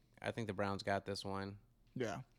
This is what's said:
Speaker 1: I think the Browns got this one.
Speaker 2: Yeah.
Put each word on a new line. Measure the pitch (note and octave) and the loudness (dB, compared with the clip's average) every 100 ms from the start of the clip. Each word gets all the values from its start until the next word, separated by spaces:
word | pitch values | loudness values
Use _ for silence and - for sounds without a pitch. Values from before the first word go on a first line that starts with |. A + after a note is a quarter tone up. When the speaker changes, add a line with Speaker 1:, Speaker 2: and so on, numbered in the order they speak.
| - - | -14 -6
Speaker 1:
I | G#2+ | -2
think | A2+ G#2 | 0 0
the | |
Browns | F#2+ G2+ G2 | 2 2 2
got | G2+ G2 - | 2 2 2
this | G2 G2 | -2 -2
one. | G2 G2 G2+ - - - - | -2 -2 -6 -14 -20 -8 -2
Speaker 2:
Yeah. | A2+ F#2 - | 0 -2 -6